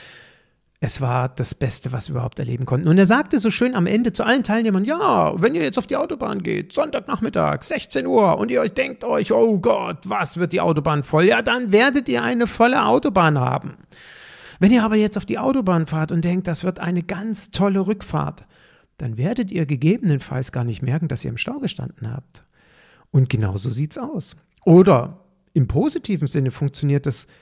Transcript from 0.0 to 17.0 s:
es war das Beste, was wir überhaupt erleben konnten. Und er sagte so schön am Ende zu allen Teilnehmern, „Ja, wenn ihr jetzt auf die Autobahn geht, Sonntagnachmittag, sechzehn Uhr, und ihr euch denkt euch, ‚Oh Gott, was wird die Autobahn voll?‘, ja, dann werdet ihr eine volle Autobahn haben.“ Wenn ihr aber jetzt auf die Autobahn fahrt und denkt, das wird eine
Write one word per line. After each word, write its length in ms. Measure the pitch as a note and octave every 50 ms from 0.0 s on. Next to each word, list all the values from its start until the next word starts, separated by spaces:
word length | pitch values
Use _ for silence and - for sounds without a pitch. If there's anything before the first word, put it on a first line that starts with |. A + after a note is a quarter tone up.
| - - - - - - _ _ _ _ _ _ _ _ _ _
es 180 | D3 A2+ - -
war 300 | C3+ B2 B2 B2+ B2+ B2+
das 260 | - - A#2+ - -
Beste, 380 | - C3+ A#2 - - - B2+ B2+
was 160 | A2+ - D#3+
wir 60 | C3+
überhaupt 240 | B2 A#2+ A#2+ - -
erleben 260 | - A#2+ B2 A#2+ B2+
konnten. 240 | - B2+ C#3 F3 D#3
Und 80 | E3+
er 80 | F#3+ G3
sagte 340 | F#3+ A3+ C#4+ D4+ - D#4 A3+
so 100 | G3+ A3
schön 240 | - - A#3+ B3+ B3+
am 140 | G3 E3+
Ende 240 | - G3+ A3+ B3 A3+
zu 140 | - - -
allen 180 | A3 B3+ C4+ G#3+
Teilnehmern, 400 | - G#3+ A#3 A3+ G#3+ F#3+ F#3 G#3
„Ja, 580 | C4 D#4+ F4 - - A#3 F3+ D#3+ D3+ - F3
wenn 140 | F#3 B3 D#4
ihr 80 | E4+ C#4+
jetzt 140 | C3+ F#3
auf 100 | A#3+ -
die 80 | - C4
Autobahn 480 | C4+ D#4+ - - - - G#3 G#3 G3 E3
geht, 300 | - G#2 G2+ - - -
Sonntagnachmittag, 880 | C4+ D#4 D4+ - B3+ - - - E3+ A3 A#3+ - - D#3 D3+ D3 -
sechzehn 440 | - - D#4 C4 - - - C4+ B3+
Uhr, 320 | C4+ C4 A3+ G3+ F3 -
und 140 | - G#3 A#3
ihr 80 | B3 B3
euch 140 | A#3 G#3 -
denkt 320 | B3+ C4 C4+ B3 - -
euch, 260 | A#3+ - - G3 -
‚Oh 280 | A3+ A#3 A3+ A#3 G#3 F3
Gott, 400 | - A#3+ - G3 F3+ - E3 - -
was 320 | F#3+ G#3 G3 E3 - -
wird 160 | E3 F3+ E3+
die 80 | F3+ E3
Autobahn 440 | E3 E3 D#3 D3+ C#3+ E3 D3+ D3 C3
voll?‘, 200 | - D#3 D#3 F3+
ja, 140 | G#3 A#3 A3+
dann 300 | G#3+ A3+ A#3 B3 B3 G3
werdet 380 | G3 G#3+ B3+ C#4+ B3 C#4+ A#3+ C#4
ihr 120 | A#3+ A#3+
eine 260 | A#3+ A#3 B3 A#3 A#3+
volle 380 | - - - A#3 B3 B3 - -
Autobahn 540 | G#3+ A#3+ D4 - C#4 F#3+ F#3+ E3 D#3 D3 C3+
haben.“ 380 | B2 B2+ C3 - - C#3 - - - _ - - - - - - - - - - - - - -
Wenn 120 | F3+ G#3
ihr 120 | B3+ A#3+ G#3+
aber 120 | G#3+ A3
jetzt 220 | G#3+ G#3+ G#3 G3+
auf 80 | G3+ G3
die 120 | G#3+ A3 -
Autobahn 480 | - C4+ C4+ C4+ G3+ F#3 F3 E3 D#3+
fahrt 240 | - D#3+ D#3 D#3 -
und 120 | F#3 E3 E3
denkt, 240 | F3 F3+ F#3 F#3
das 160 | F3 D#3 - -
wird 160 | F#3 F3+ -
eine 240 | E3+ E3+ F3+ F3